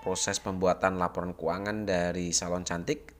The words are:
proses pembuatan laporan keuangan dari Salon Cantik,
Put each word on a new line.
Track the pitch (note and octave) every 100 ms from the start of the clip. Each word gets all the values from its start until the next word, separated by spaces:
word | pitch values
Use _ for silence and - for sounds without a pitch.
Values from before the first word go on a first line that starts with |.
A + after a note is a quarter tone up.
proses | F#2 F#2 - G2
pembuatan | G#2 F#2 F2+ F2 F#2+ F#2
laporan | F2 F2+ F2+
keuangan | E2+ D#2+ F2+ G2+ G#2+ G2+
dari | F2+ F2 F2 F2 E2
Salon | F2 F2+ F2+
Cantik, | E2+ F2+ F#2+ - -